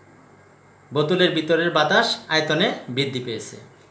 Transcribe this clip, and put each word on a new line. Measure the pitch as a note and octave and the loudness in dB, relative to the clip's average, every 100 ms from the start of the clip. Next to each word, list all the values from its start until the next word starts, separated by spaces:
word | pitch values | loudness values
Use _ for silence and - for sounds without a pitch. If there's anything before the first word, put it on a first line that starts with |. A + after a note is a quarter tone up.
| - - - - - - - - - | -20 -20 -20 -20 -20 -20 -20 -20 -6
বোতলের | C#3+ D3 F3+ F3 | -2 0 2 2
ভিতরের | D#3 D#3 D#3+ E3+ | 2 0 2 2
বাতাস | D#3+ D3+ G#3 A3+ - - | 2 4 2 2 -2 -2
আয়তনে | D#3 D#3 D#3 A3 - - | 0 0 0 0 -2 -6
বৃদ্ধি | B2 C3 B2 | -4 -2 -4
পেয়েছে। | B2 G#2 - - - - - | -8 -8 -10 -16 -20 -20 -20